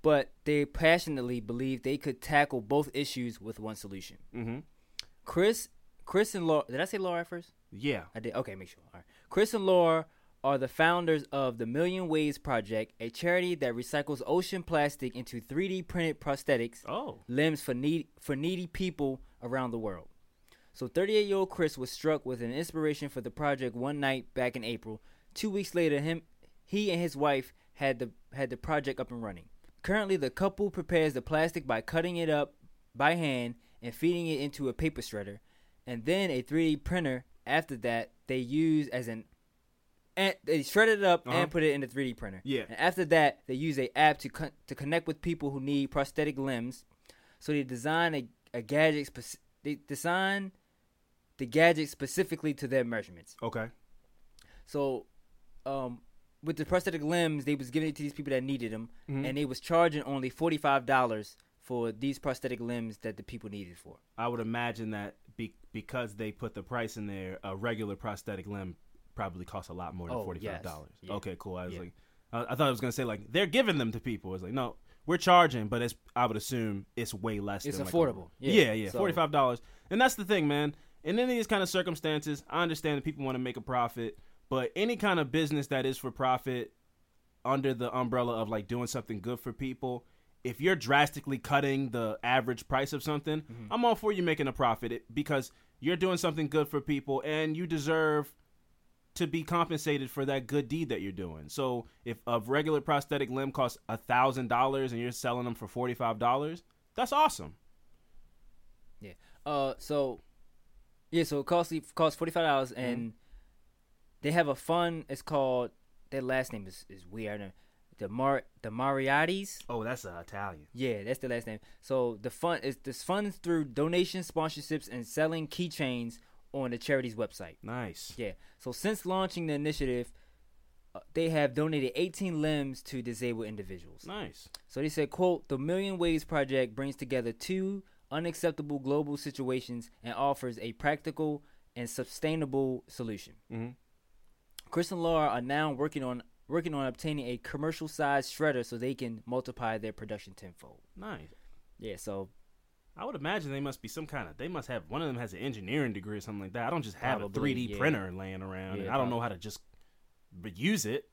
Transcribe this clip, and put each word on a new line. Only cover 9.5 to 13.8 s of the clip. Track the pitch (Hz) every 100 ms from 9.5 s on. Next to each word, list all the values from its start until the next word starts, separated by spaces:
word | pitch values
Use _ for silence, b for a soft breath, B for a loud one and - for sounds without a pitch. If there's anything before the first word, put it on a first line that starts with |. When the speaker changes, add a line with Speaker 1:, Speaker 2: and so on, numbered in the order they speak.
Speaker 1:
and | 226 190
Laura | 185 170 160 156 b b b
are | 135 139
the | 127
founders | - 160 175 170 156 143
of | 139 135 117
the |
Million | 117 131 175 185 180
Ways | 156 151 139
Project, | - 123 101 110 113 -
a | 117
charity | - 170 180 180
that | 170 135
recycles | 117